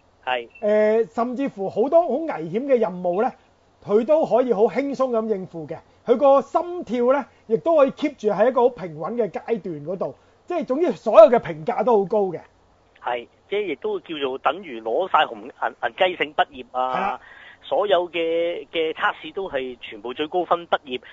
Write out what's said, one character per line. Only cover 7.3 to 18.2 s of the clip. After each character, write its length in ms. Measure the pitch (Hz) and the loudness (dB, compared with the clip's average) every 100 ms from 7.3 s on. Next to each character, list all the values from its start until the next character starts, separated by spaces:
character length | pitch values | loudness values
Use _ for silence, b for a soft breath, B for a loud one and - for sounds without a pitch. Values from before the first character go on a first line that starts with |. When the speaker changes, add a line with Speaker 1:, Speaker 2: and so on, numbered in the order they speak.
| b b | b b
Speaker 2:
亦 100 | 214 | 0
都 180 | 330 320 | 4 4
可 80 | 277 | 4
以 60 | |
keep 240 | - 302 262 | 2 -6 -2
住 140 | 208 | 0
喺 200 | 185 240 | 2 2
一 20 | |
個 100 | 247 | 4
好 60 | 247 | 2
平 280 | 247 175 151 | 0 -10 -8
穩 160 | 175 | -6
嘅 160 | 240 202 | -2 -4
階 320 | 240 - 226 | -4 -6 -6
段 240 | 180 151 147 | -6 -10 -8
嗰 100 | 185 | -6
度。 180 | 175 - b b b | -8 -10 b b b
即 80 | 349 | -4
係 100 | 247 | -2
總 140 | 254 | 0
之 100 | 339 | 0
所 260 | 180 226 262 | 0 4 8
有 60 | 294 | 8
嘅 80 | 226 | 6
評 260 | - 156 156 | -2 -10 -6
價 180 | 185 | -4
都 160 | 202 214 | 0 0
好 60 | 185 | 2
高 160 | 214 | -2
嘅。 160 | 190 156 - _ _ _ _ _ | -2 -6 -14 _ _ _ _ _
Speaker 1:
係， 240 | 123 123 113 _ - | -6 -6 -8 _ -6
即 60 | 202 | -4
係 40 | 202 | -4
亦 80 | - | -6
都 240 | 214 196 | -6 -6
叫 180 | - 151 | -8 -6
做 200 | 135 131 | -6 -2
等 240 | 135 170 | -2 -2
於 180 | 175 113 | -6 -10
攞 280 | 110 131 185 | -4 -2 2
晒 80 | 156 | 2
紅 160 | 170 110 | 2 -2
銀-， 20 | 110 | -16
銀 500 | - 117 - 123 117 | -8 -8 -6 -6 0
雞 220 | 185 165 | -2 -2
繩 160 | 147 | -4
畢 120 | - - | -2 -4
業 180 | 135 120 | -6 -10
啊！ 220 | 127 127 127 | -4 -2 -2
Speaker 2:
係 40 | |
啦。 200 | 127 127 B B B B | -4 -6 B B B B
Speaker 1:
所 240 | - 151 202 | -4 -2 2
有 220 | 180 175 | 0 0
嘅， 560 | 170 | -4